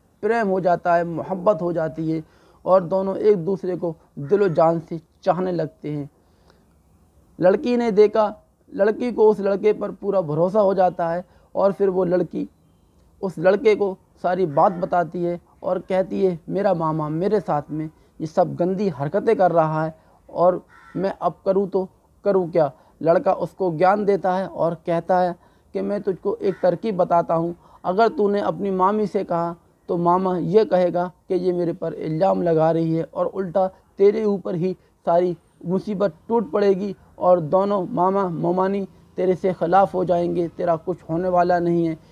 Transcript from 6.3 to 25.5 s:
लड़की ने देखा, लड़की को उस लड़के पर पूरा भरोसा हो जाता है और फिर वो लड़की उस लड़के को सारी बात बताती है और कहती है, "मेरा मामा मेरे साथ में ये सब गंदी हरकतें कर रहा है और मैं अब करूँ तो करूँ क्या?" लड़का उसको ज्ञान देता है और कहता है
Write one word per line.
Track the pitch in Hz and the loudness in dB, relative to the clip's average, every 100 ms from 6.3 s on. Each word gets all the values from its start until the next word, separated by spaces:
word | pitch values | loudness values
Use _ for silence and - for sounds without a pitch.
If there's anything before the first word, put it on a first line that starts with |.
| _ _ _ _ _ _ _ _ _ _ - | _ _ _ _ _ _ _ _ _ _ 0
लड़की | 175 202 240 247 | 2 2 0 0
ने | 233 | 2
देखा, | 196 208 220 208 214 _ _ _ 185 | 4 4 4 0 -4 _ _ _ 0
लड़की | 202 220 240 | 0 0 -4
को | 220 214 | 4 4
उस | 196 | 4
लड़के | 196 202 214 | 0 0 0
पर | 208 202 | 0 -4
पूरा | - 202 196 | -6 -4 -2
भरोसा | 165 151 185 214 | -2 0 0 2
हो | 196 | 2
जाता | 196 185 180 170 | 2 0 0 -4
है | 170 - _ _ - | -4 -8 _ _ -2
और | 196 | 0
फिर | - 196 | 2 0
वो | 180 | 0
लड़की | 185 180 165 - - _ _ _ _ _ _ _ | 0 0 -2 -6 -10 _ _ _ _ _ _ _
उस | 190 165 | -10 0
लड़के | 180 202 208 202 | 2 4 2 2
को | 196 190 _ _ | 0 -4 _ _
सारी | 175 185 175 | -4 0 0
बात | 143 190 | 2 2
बताती | 180 185 180 170 180 | 2 -2 -2 -2 -4
है | 175 170 - _ | -4 -6 -12 _
और | - 185 | -4 -4
कहती | 180 185 190 202 190 | -2 -2 -2 0 0
है, | 165 - | -2 -6
"मेरा | 175 202 | -2 0
मामा | 175 160 156 151 | 0 0 -2 -4
मेरे | 156 196 208 | -2 -2 -2
साथ | 170 147 147 | -2 -4 -4
में | 151 156 - _ - | -8 -10 -12 _ -12
ये | 160 | -4
सब | - 165 139 | 0 0 0
गंदी | 175 190 202 | -2 0 -2
हरकतें | 127 143 202 214 202 | -4 -4 -2 0 2
कर | 180 | 4
रहा | 165 156 156 160 | 4 2 0 -4
है | 160 _ _ - | -8 _ _ -10
और | - 175 185 - - - 170 | 2 2 2 -6 -20 -12 -6
मैं | 190 - | -6 -4
अब | 175 170 196 | -4 -2 -2
करूँ | 190 196 | 0 0
तो | 196 185 _ _ _ 202 | -2 -4 _ _ _ 0
करूँ | 190 170 | 0 0
क्या?" | 175 147 - _ _ | 0 0 -2 _ _
लड़का | 151 180 190 | 2 2 2
उसको | 185 175 - 190 | -2 -4 -4 -4
ज्ञान | 151 180 208 202 | 2 2 4 2
देता | 196 185 | 0 0
है | 185 185 | -2 -4
और | - 160 | -2 -4
कहता | 170 - 170 175 185 | -2 -4 -4 0 0
है | 180 170 _ | 0 -4 _